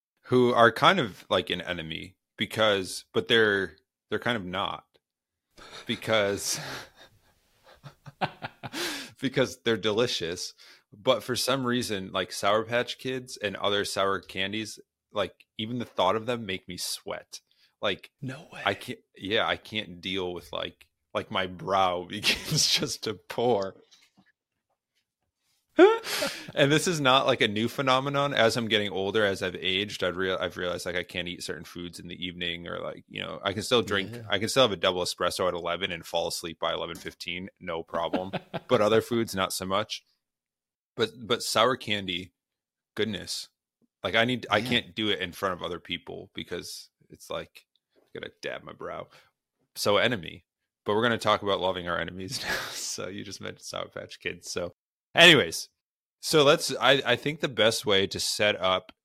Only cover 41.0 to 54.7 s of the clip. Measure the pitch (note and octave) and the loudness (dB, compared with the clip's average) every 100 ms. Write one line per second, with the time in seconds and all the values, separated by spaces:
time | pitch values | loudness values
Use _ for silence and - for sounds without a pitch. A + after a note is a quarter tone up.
41 | A2 C3 A2 A#2 - A2+ A#2+ C3 - G#2 | -2 -2 -4 -2 0 4 4 2 -2 -4
42 | F#2+ F2 F2+ _ _ _ _ _ _ - | -2 -6 -8 _ _ _ _ _ _ -4
43 | G#2+ F#2 E2+ - - _ _ _ _ _ | -2 -4 -8 -10 -10 _ _ _ _ _
44 | G2 A2 A#2 B2 - G#2+ A#2+ A#2+ F2+ F2 | 0 2 2 0 2 2 4 0 0 -4
45 | G#2+ G2 F2+ E2 G2 F2 E2+ E2+ - F2 | -2 -2 -4 -4 -4 -4 -6 -8 -6 -8
46 | - F2+ F#2 - F2 F2 - - - _ | -8 -14 -12 -12 -8 -8 -10 -14 -18 _
47 | - - - E2 E2 - _ _ _ _ | -20 -18 -10 -8 -8 -16 _ _ _ _
48 | _ - - _ C#2 B1 D#2 - E2+ E2 | _ -14 -14 _ -10 -10 -12 -14 -12 -12
49 | - - _ _ _ _ _ - G#2+ G2+ | -14 -18 _ _ _ _ _ -4 2 4
50 | A2+ A2+ D#2+ F2 _ _ _ _ - G#2 | 4 0 -8 -16 _ _ _ _ -2 2
51 | A#2+ A2 G#2+ G#2 G2+ F#2 F2+ F#2 F2 E2+ | 2 2 2 2 2 0 0 -2 -4 -4
52 | E2+ F2+ F#2+ B2+ - F#2 - - - - | -4 -8 -8 -8 -4 -6 -6 -8 -8 -8
53 | F#2+ G2+ G2+ - G2+ F#2+ - - F2 - | -8 -10 -12 -12 -12 -12 -10 -10 -10 -12
54 | G2 - - F2 - - F2 | -14 -8 -8 -8 -8 -6 -8